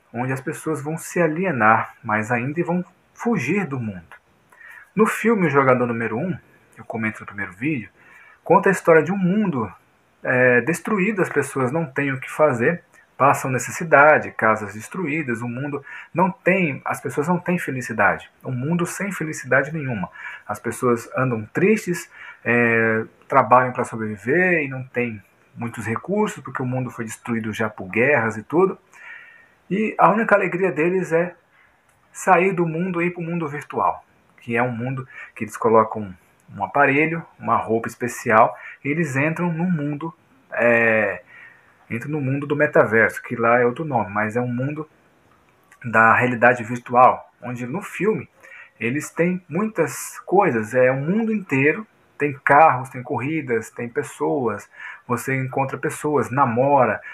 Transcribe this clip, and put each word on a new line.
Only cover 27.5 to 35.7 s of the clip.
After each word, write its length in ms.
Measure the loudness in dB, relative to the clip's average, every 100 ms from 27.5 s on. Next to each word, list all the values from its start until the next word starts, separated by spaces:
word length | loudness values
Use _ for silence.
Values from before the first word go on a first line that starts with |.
já 160 | -4 -6
por 200 | -6 -4
guerras 480 | 0 2 2 0 -4
e 80 |
tudo. 340 | -2 2 2 0 _ -20 -20 -20 -20 -20 _ _ _
E 240 | -4 -2 2
a 140 | 2
única 240 | 4 2
alegria 360 | 2 2 0 -2
deles 400 | 0 0 0 0
é 240 | 0 -2 -6 _ _ _ _ _ _ _
sair 400 | -6 4 4 4
do 140 | 0 -2
mundo 340 | -2 -4 -2
e 60 | -4
ir 60 |
pro 100 | -4
mundo 260 | -8 -6 -6
virtual, 560 | -8 -8 -2 -2 -2 -10 _ _ _
que 120 | -6
é 80 | -2
um 80 | -2
mundo 380 | -4 -6 -8 -10 -16 -20
que 80 | -12
eles 140 | -12 -4
colocam 580 | 2